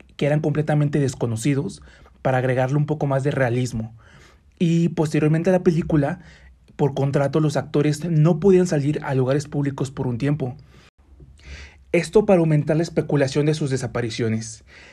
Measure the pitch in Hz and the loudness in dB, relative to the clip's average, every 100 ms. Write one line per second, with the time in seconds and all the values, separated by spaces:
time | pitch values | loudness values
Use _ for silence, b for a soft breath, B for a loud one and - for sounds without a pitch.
0 | - - 190 151 156 147 151 151 147 151 | -16 -4 0 0 0 -2 0 2 2 2
1 | 131 - 117 110 139 139 175 - b b | 0 -2 -4 -2 0 0 -2 -10 b b
2 | b - 139 131 131 127 127 147 151 156 | b -6 -2 0 0 0 0 0 0 -2
3 | 143 135 139 131 127 120 127 113 113 - | -2 -2 0 0 0 0 -2 -4 -8 -12
4 | b b b b b - 170 165 170 160 | b b b b b -2 0 2 2 0
5 | 156 156 151 160 180 180 180 160 175 156 | -2 2 2 2 2 2 2 0 2 0
6 | 139 180 B B B _ _ - 147 139 | 0 -4 B B B _ _ -2 -2 0
7 | 135 139 139 156 151 147 127 151 147 151 | 0 0 0 0 0 -2 -2 0 0 -2
8 | 175 156 156 170 196 185 180 156 139 147 | 0 2 4 4 6 6 4 0 0 -4
9 | - 131 127 143 - 147 139 135 131 - | -2 0 0 0 -2 -4 -4 -4 -6 -6
10 | 131 117 139 147 - - b b b _ | -6 -2 -2 -2 -6 -10 b b b _
11 | _ - - - B B B B - 175 | _ -20 -20 -20 B B B B -4 -4
12 | 160 220 208 185 160 151 151 156 170 - | 0 2 4 4 4 2 2 -2 -2 -4
13 | 160 147 131 147 151 151 139 131 127 120 | -2 0 0 0 0 0 -2 -4 -4 -6
14 | 120 110 113 110 110 - - B B | -6 -4 -4 -4 -6 -16 -20 B B